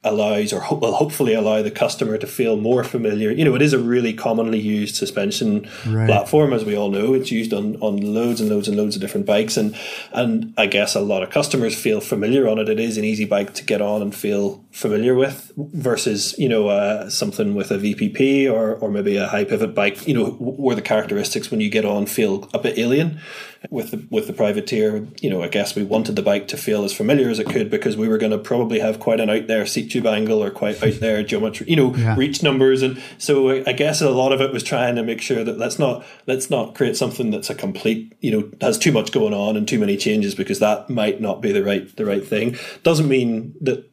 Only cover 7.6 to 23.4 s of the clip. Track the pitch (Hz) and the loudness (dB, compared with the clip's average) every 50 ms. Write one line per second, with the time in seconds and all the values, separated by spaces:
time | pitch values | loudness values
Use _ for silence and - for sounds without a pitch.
7.6 | 101 107 107 - - 107 101 101 101 104 107 113 117 120 117 113 110 107 107 104 | -2 -4 -4 -2 -2 -2 0 0 -2 0 0 0 0 0 0 0 0 0 0 0
8.6 | 98 110 104 104 107 104 - 98 95 98 - 104 98 - 104 104 110 110 - - | 0 0 0 0 0 0 -2 -4 -6 -4 -4 -4 0 2 2 2 2 2 0 0
9.6 | 107 107 107 - - - - - - - - 120 123 117 113 110 110 - - - | 0 0 -2 -6 -12 -12 -12 -12 -14 -8 -4 -2 0 2 0 0 -2 -2 0 0
10.6 | 110 98 98 101 104 101 - 107 101 101 101 95 92 - - - - - - - | 2 2 4 2 0 2 0 -2 0 0 0 -2 -2 0 0 0 0 2 0 0
11.6 | 117 110 - - - 117 107 104 - - - 107 104 107 127 139 131 113 107 110 | 0 0 -2 -2 0 0 0 0 0 -2 -4 -2 0 2 4 4 4 4 2 0
12.6 | 107 107 107 107 113 117 110 110 107 107 107 107 107 101 104 101 101 98 - - | 0 0 0 0 0 -2 -2 -2 -2 -2 0 -2 0 0 0 0 0 -2 -6 -10
13.6 | - - 110 101 104 101 104 107 104 101 101 - - 101 104 101 101 98 - - | -4 -2 -2 0 0 0 0 -2 -2 -4 -6 -4 -4 -2 0 0 0 -2 -4 -6
14.6 | - _ - - - 120 104 104 113 127 127 127 135 139 - - - - - - | -16 _ -16 -6 -4 -2 0 2 2 4 4 4 2 0 -2 -10 -16 -16 -12 -12
15.6 | 143 151 - 165 123 127 117 104 - 120 107 101 - - - - 156 120 113 110 | -12 -8 -8 -4 -2 0 0 0 0 -2 -2 -2 -4 -6 -2 -2 0 2 2 2
16.6 | 104 104 101 101 101 101 107 104 - 101 - - - 104 98 - 110 104 101 101 | 2 2 2 2 2 0 -2 -2 -4 -6 -4 -4 -4 -4 -2 -2 -2 0 0 -2
17.6 | 98 - 104 98 101 104 101 - 110 101 - - 131 135 139 139 135 135 117 113 | -2 -2 -2 0 0 -2 -2 0 -2 -4 0 2 2 4 4 4 2 2 2 2
18.6 | 113 110 110 - - 104 101 101 101 101 101 101 95 95 - 104 104 - 117 104 | 0 0 -2 -2 -4 -2 -2 0 0 0 0 0 0 0 0 -2 0 0 0 -2
19.6 | 110 104 85 - 101 104 101 - - - 139 120 107 90 85 113 123 120 131 135 | -2 -2 0 0 0 0 -2 -2 -4 -2 0 2 0 0 -2 -4 -6 -8 -6 -2
20.6 | 139 131 117 104 - - 113 107 104 - 104 101 101 - - 113 107 - - 110 | 0 0 0 0 0 0 0 0 0 0 -2 -2 -2 -2 -4 -6 -6 -4 -2 -2
21.6 | 107 104 101 110 107 101 104 104 104 104 - - 113 101 98 98 - - - - | -2 0 0 0 0 2 0 0 -2 -2 0 0 2 2 0 -2 -6 -6 -8 -2
22.6 | - 120 - - 113 120 131 147 165 165 151 151 - - - - | -2 -2 0 0 0 2 2 2 2 0 -2 -6 -14 -16 -16 -16